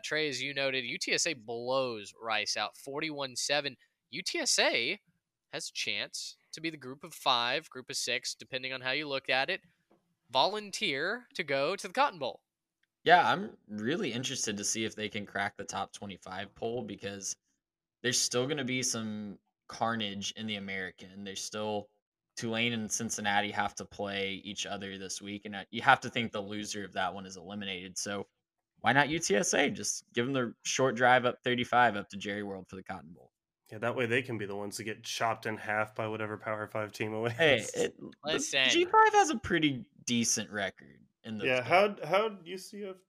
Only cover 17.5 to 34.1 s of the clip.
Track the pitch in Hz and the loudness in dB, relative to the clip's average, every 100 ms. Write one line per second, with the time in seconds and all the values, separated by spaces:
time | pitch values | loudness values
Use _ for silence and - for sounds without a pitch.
17.5 | _ _ _ _ _ 123 127 - 123 135 | _ _ _ _ _ 0 2 2 2 0
18.5 | 151 123 127 123 117 110 107 104 92 _ | 0 -2 0 0 -2 -4 -6 -8 -10 _
19.5 | _ - - 113 113 101 98 95 - 110 | _ -10 0 0 2 -2 -4 -6 -6 -4
20.5 | 101 98 95 92 - 92 98 98 98 - | -4 -4 -4 -6 -8 -16 -12 -10 -8 -6
21.5 | 107 107 104 101 _ _ _ _ - 117 | -4 -2 -2 -4 _ _ _ _ -6 -2
22.5 | 113 117 117 107 - 113 - 104 101 104 | 2 2 0 -2 -4 -4 -2 2 2 2
23.5 | 101 104 - 98 - 101 98 98 95 98 | 0 -2 -4 -10 -6 -4 -2 -4 -6 -8
24.5 | 101 87 98 98 95 95 - 98 101 107 | -8 -6 -6 -8 -8 -8 -10 -8 -8 -8
25.5 | 101 95 117 135 131 123 127 113 107 101 | -10 -8 2 8 8 6 -2 -2 -4 -6
26.5 | 104 104 104 95 98 92 98 95 95 85 | -6 -6 -8 -6 -2 -2 -4 -10 -12 -10
27.5 | 104 98 92 92 90 104 101 - _ _ | -8 -6 -8 -8 -8 -6 -6 -8 _ _
28.5 | _ _ _ 110 135 139 160 - 202 180 | _ _ _ 4 4 4 2 2 2 4
29.5 | - 135 101 101 - - 120 123 135 117 | 4 2 0 -6 -6 -4 -2 0 0 -2
30.5 | - - - 131 113 123 127 120 117 123 | -4 -4 2 4 6 8 8 6 0 0
31.5 | 123 120 120 120 101 95 101 101 104 101 | 0 4 6 6 4 -6 -8 -6 -6 -6
32.5 | 95 - 95 95 95 80 80 64 _ _ | -8 -12 -14 -12 -12 -14 -20 -20 _ _
33.5 | _ - 107 117 131 117 | _ -16 -4 -2 0 2